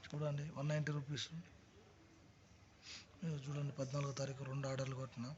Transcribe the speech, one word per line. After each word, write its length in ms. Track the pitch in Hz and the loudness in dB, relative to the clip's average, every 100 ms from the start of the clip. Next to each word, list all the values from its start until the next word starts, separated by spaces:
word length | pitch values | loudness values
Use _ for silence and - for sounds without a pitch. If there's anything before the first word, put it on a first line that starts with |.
| - | -4
చూడండి, 380 | 147 151 143 147 - | 2 2 2 0 2
వన్ 120 | 147 | 4
నైంటీ 200 | 151 147 147 | 6 6 2
రూపీస్. 300 | 139 139 - 160 - - - - - - - - - - - - - - - - - - | 2 0 0 -4 -8 -14 -18 -18 -18 -20 -20 -20 -20 -20 -20 -20 -20 -18 -12 -12 -12 -4
ఇది 140 | 165 147 | 0 0
చూడండి, 280 | 135 147 143 135 | 0 2 2 0
పద్నాలుగో 340 | 131 143 139 135 | 0 2 2 2
తారీఖు 260 | 135 135 135 | 0 0 -2
రెండు 160 | 135 135 | 0 2
ఆర్డర్లు 260 | 135 131 131 | 2 2 0
కొట్టిన. 240 | 131 - 123 | -2 -2 -4